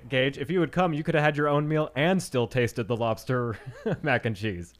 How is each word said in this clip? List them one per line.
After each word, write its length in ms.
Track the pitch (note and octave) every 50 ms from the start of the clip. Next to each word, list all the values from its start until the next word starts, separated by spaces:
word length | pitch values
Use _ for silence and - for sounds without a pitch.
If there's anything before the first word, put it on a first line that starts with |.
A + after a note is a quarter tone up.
| - A#2
Gage, 280 | C3+ C3 B2+ C#3 C3+ C3
if 140 | C#3 -
you 100 | F3 F#3
had 100 | E3 C#3
come, 220 | - F3 F#3 F3 D#3
you 100 | D3 D#3
could 120 | - D#3+
have 80 | D3+ D3
had 140 | D3+ D3+ C#3+
your 100 | D3 D3
own 200 | C#3+ D3 D3+ D3+
meal 220 | D#3 D3+ D#3 - -
and 260 | B2 D3 F3 F#3+ F#3
still 260 | - - - B2+ A#2+ -
tasted 400 | - B2+ A#2+ A2+ - - A2+ F2+
the 80 | A#2+
lobster 640 | A2 A#2 A2+ A2 - - - B2+ B2 A#2+ A#2+ G#2+ - - C3 A#2+ -
<laughs> 220 | - - E3 - -
mac 220 | D3+ B2+ A2+ -
and 100 | A#2+ G#2+
cheese. 380 | F#2 G#2+ A2 F#2+ F2 F2 - - -